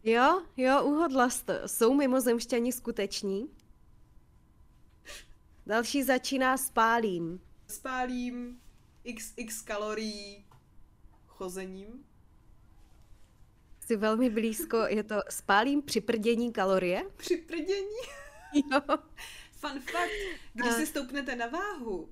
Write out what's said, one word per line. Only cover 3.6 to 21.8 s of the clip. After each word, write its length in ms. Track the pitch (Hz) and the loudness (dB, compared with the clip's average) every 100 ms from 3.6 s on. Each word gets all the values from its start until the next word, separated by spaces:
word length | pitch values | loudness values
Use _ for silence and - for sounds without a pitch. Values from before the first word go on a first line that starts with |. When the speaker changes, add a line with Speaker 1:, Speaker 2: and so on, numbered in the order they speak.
| _ - - - - - - - _ _ - - - - - - - - _ - - | _ -20 -20 -20 -20 -20 -20 -20 _ _ -20 -20 -20 -20 -18 -18 -18 -20 _ -20 -2
Speaker 1:
Další 360 | 220 233 285 | 0 0 0
začíná 540 | 254 254 - 269 262 262 | 2 0 0 0 2 2
s 140 | - | 0
pálím. 680 | - 226 233 226 175 165 180 - - - | 2 4 4 2 -2 -4 -8 -14 -20 -16
Speaker 2:
Spálím 920 | - 262 254 254 247 247 247 240 247 - - _ _ | -12 -8 -4 -4 -4 -6 -8 -12 -14 -20 -20 _ _
x, 280 | 233 240 - - | -14 -12 -12 -12
x 260 | 220 - | -10 -10
kalorií 840 | - 208 214 214 220 208 202 202 - - _ - - _ - - - | -8 -6 -4 -4 -6 -8 -12 -18 -20 -20 _ -20 -20 _ -20 -20 -20
chozením. 760 | - 185 180 190 190 202 247 - _ _ - - - - - - - - - - _ - _ _ - - | -10 -8 -8 -10 -12 -14 -18 -20 _ _ -20 -20 -20 -20 -20 -20 -20 -20 -20 -20 _ -20 _ _ -20 -4
Speaker 1:
Jsi 100 | 226 | 0
velmi 340 | 214 220 254 | 2 4 2
blízko, 460 | 220 226 220 320 233 220 | 2 0 -2 -2 0 2
je 160 | 214 | 0
to 120 | 214 214 - | 0 -4 -4
spálím 540 | - - 202 240 285 | -8 4 4 6 0
při 180 | 285 226 | 0 -2
prdění 520 | - 226 214 233 240 | 0 0 2 2 0
kalorie? 500 | 220 190 190 180 190 381 - | 0 2 4 2 0 -4 -10
Speaker 2:
Při 200 | - 339 | -4 -4
prdění? 600 | - 330 302 403 392 427 494 571 587 - - | -2 -6 -2 -2 -2 -8 -10 -14 -18 -20 -2
Speaker 1:
<laughs> 160 | 294 285 | 0 2
Jo. 80 | 277 285 311 - - - - - | 0 2 -2 -2 -18 -16 -16 -20
Speaker 2:
Fun 280 | - 294 269 | -10 -8 -8
fact, 300 | - 339 359 415 392 - - | -6 -2 -2 -2 -6 -8 -12
když 140 | 220 240 | -4 0
Speaker 1:
A 20 | |
Speaker 2:
si 120 | 233 302 | 2 0
stoupnete 500 | 294 269 277 262 240 | -2 -4 -6 -6 -4
na 100 | 233 | -4
váhu 600 | 311 403 349 | -4 -6 -6